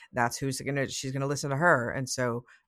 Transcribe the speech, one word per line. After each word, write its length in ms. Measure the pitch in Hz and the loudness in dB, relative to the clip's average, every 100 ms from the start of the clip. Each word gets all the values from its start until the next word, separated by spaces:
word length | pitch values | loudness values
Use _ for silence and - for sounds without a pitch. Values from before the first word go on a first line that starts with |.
| - | -8
that's 260 | 127 120 - | 0 0 0
who's 220 | 135 131 | -4 -4
gonna, 300 | 131 139 131 | -2 -2 -2
she's 240 | - 135 | -4 -6
gonna 140 | 135 139 | -4 -2
listen 220 | 139 147 | -2 -2
to 40 | 135 | 2
her. 340 | 175 139 117 | 6 6 4
And 180 | 123 127 | -2 -4
so 340 | - 123 120 - - | -2 0 -2 -6 -18